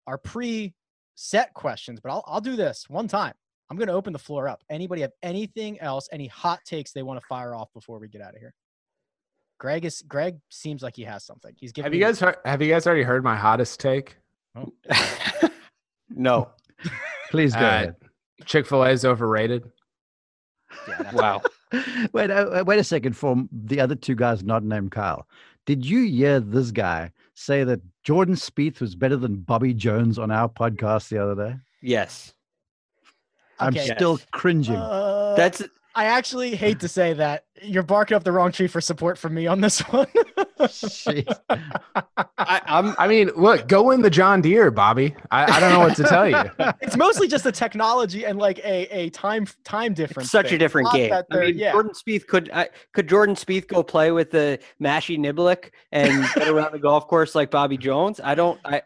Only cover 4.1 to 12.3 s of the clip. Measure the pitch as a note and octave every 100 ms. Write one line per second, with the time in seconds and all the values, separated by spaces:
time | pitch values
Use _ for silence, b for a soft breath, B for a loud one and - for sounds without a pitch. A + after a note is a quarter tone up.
4.1 | D3+ - C#3+ C3+ G#2+ - D#3 F3+ F3 C3+
5.1 | - F3 F#3+ G#3+ A3 G#3+ G#3 D3+ C3+ -
6.1 | D3+ C3 - F3 E3 - D#3+ C#3 C#3 C3
7.1 | B2+ - B2+ B2 A#2 G#2+ A2+ - A2 G#2+
8.1 | G#2 G2+ G#2+ A#2+ _ _ _ _ _ _
9.1 | _ _ _ _ _ C3 D#3+ E3 - D3+
10.1 | C#3+ F3 D#3+ _ - D#3 C#3+ B2+ A#2+ A2+
11.1 | G2+ - - - - B2 D3 D3 E3+ G#3+
12.1 | A3 F3+